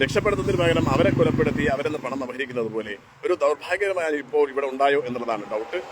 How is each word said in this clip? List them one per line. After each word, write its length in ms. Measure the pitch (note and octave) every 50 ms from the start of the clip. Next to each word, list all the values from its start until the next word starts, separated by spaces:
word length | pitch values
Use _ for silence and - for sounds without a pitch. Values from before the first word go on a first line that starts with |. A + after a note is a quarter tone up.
രക്ഷപ്പെടുത്തുന്നതിന് 600 | C#3 - - G#3 G#3 G#3 G3+ F#3+ - G3+ F#3 F3+
പകരം 260 | E3+ E3+ E3 E3 D#3+ -
അവരെ 220 | C3+ - - D3
കൊലപ്പെടുത്തി 560 | - - E3 D#3+ C#3+ D3+ D3+ D3 B2+ C#3+ D3
അവരിൽ 220 | D3 C3+ C#3 C#3+ D#3
നിന്ന് 100 | D3+ C#3
പണം 260 | C3 B2 C3+ C3+ B2+
അപഹരിക്കുന്നത് 480 | B2+ B2 C3 C#3 B2+ B2 A#2+ A2+ G#2+
പോലെ 240 | G#2+ A2 G#2+ G#2 G2+ - - - - - -
ഒരു 80 | D#3+ F3+
ദൗർഭാഗ്യകരമായ 720 | D#3 C#3+ D3 D3+ - - - F3+ F#3+ G3+ G3 F#3+ F3+ D#3+
ഇപ്പോൾ 440 | D#3 D3 D3 C3+ C3+ D3+ D3 D3 C#3
ഇവിടെ 160 | B2+ C3+ C#3+
ഉണ്ടായോ 360 | C3 C3 C3 C#3 C#3+ C#3+ C#3+ B2+
എന്നുള്ളതാണ് 360 | B2 B2 A#2+ A#2 A#2 A2+ G#2 G2+ G2
ഡൗട്ട്. 300 | A2 G#2+ A2+ - E3+ F3+ - -